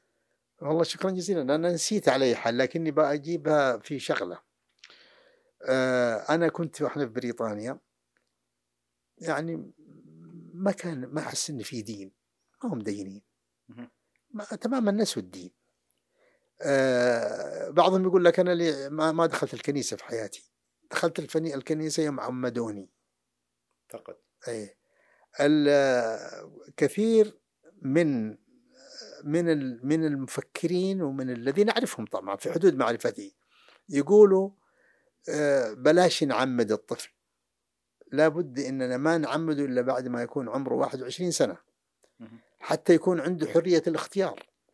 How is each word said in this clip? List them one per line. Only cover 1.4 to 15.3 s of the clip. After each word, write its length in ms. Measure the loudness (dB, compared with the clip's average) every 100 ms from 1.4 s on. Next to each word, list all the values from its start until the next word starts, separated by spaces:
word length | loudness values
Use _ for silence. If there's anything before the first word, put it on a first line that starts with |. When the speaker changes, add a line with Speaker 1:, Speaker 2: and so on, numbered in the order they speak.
Speaker 1:
أنا 300 | 0 0 0
نسيت 360 | -2 -2 0 2
على 160 | 4
أي 120 | 2 2
حال، 220 | 0 0
لكني 320 | 0 -2 -2
بأجيبها 880 | 2 2 0 -4 -4 0 2 2 0
في 200 | -6 -8
شغلة. 420 | -4 -4 -4 -10 _ _ _ _ -20 -20 _ _ _ _ _ _ 0
آه، 480 | 2 2 2 2 0
أنا 320 | 0 0 0
كنت 340 | -2 -6 -4
وإحنا 240 | -4 -4 -6
في 60 |
بريطانيا، 640 | -4 -6 -4 -6 -6 -8 -10 _ _ _ _ _ _ _ _ _ _ _ _ _ -10
يعني 540 | -4 -4 -4 -8 -12 -20 -20 -20 -20 -20 -20 -20 -18
ما 180 | -4 -2
كان، 340 | -2 -6 -8 -8
ما 140 | -8
أحس 300 | -6 -6 -6
إن 120 | -8
في 200 | -8 -8
دين، 300 | -8 -10 -14 _ _ _ _ _
ما 80 | -8
هم 60 | -6
دينين. 440 | -6 -8 -10 -16 _ _ _ _ -20
Speaker 2:
مهم. 220 | -18 -20 _ _ _ _
Speaker 1:
ما، 140 | -14
تمامًا 460 | -12 -6 -4 0 0
نسوا 320 | 2 0 -2
الدين. 280 | -8